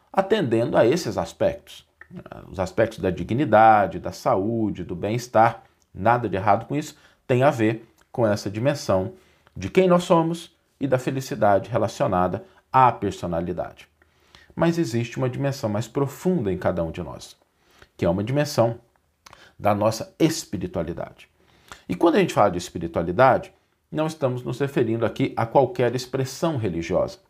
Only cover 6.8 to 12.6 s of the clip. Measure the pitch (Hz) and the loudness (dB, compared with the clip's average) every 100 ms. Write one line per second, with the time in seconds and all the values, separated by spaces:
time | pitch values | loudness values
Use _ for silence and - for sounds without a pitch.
6.8 | 147 - _ _ - 123 139 127 110 113 | -8 -12 _ _ -2 2 4 4 2 0
7.8 | - _ _ - 110 104 104 104 131 143 | -8 _ _ -2 0 0 -4 -4 -2 -2
8.8 | - 95 104 - _ _ _ - 92 190 | 0 0 -2 -8 _ _ _ -12 -2 2
9.8 | 185 175 175 170 165 170 - _ _ - | 4 4 4 2 2 -4 -10 _ _ -8
10.8 | 143 127 151 135 131 117 104 98 98 113 | -2 0 -2 -6 -6 0 2 2 2 -2
11.8 | 104 - 127 90 90 95 - _ | -2 -2 0 2 0 -2 -10 _